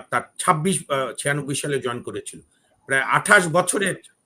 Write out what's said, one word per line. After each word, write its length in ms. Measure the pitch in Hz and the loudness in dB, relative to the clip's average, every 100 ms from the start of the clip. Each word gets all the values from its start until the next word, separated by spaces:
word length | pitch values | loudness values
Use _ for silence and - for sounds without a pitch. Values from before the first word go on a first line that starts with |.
| - | -2
তার 120 | 120 - - | -6 -4 -4
ছাব্বিশ, 500 | - 160 175 147 - | 0 2 0 -2 -2
আহ, 240 | 135 127 - | -4 -4 -4
ছিয়ানব্বই 380 | 147 147 135 135 | -2 -2 -4 -6
সালে 240 | 151 135 | -4 -2
জয়েন 220 | 123 120 | -2 -6
করেছিল, 380 | - 101 - - - _ _ _ - | -8 -10 -12 -18 -20 _ _ _ -4
প্রায় 160 | 135 | -2
আঠাশ 460 | 120 143 - 208 175 | 2 0 6 6 6
বছরের 480 | 170 180 208 190 147 - _ | 2 2 0 -2 -4 -12 _